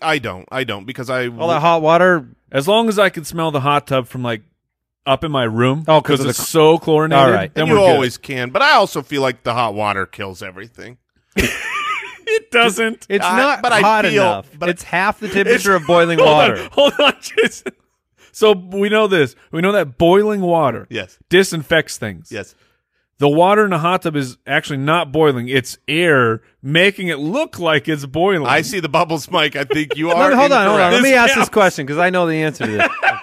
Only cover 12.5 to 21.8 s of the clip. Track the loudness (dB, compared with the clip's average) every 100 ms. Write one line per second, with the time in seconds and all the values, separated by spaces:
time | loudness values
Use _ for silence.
12.5 | 0 2 0 -4 -6 -6 -4 0 0 0
13.5 | 0 0 2 2 2 0 2 0 -2 -8
14.5 | -8 -6 -6 -4 -2 -2 -4 -4 -2 0
15.5 | 0 2 0 2 2 4 4 4 6 4
16.5 | 0 -4 0 2 2 0 -2 -4 -2 -2
17.5 | -4 -14 -16 _ _ _ _ _ 0 2
18.5 | 2 -2 -4 0 0 2 2 0 -4 _
19.5 | -4 0 0 -2 0 4 4 2 -2 -2
20.5 | 0 0 -4 -8 -10 -10 _ 0 2 2
21.5 | -2 -2 -2